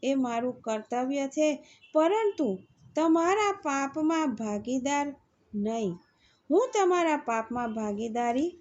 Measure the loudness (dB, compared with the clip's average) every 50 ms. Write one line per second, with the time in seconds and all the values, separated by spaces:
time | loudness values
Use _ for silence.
0 | -2 -2 0 0 0 -2 -2 -2 -2 -4 -6 -6 -6 -4 -4 -4 -4 -6 -4 -4
1 | -2 -2 -2 -2 -4 -2 0 0 2 2 0 -2 -6 -16 -20 -20 -8 -2 2 2
2 | 4 4 2 2 0 0 0 0 0 0 -2 -4 -6 -14 _ _ -14 -6 -2 0
3 | 4 4 4 4 4 4 4 2 2 0 0 -2 -4 -2 -2 -2 -2 -2 -2 0
4 | 0 2 2 2 0 0 -2 -4 -4 -4 -4 -4 -4 -2 -2 -2 0 0 0 0
5 | -2 -4 -6 -12 _ _ _ _ _ _ -6 -4 -2 -2 -2 -2 -2 -4 -4 -6
6 | _ _ _ _ _ _ _ _ _ 2 2 4 4 2 2 2 2 4 4 2
7 | 2 2 0 0 -2 -2 -2 -2 -2 -4 -4 -4 -4 -4 -4 -4 -4 -4 -4 -4
8 | -4 -4 -4 -2 0 0 0 0 0 -2 -4 -8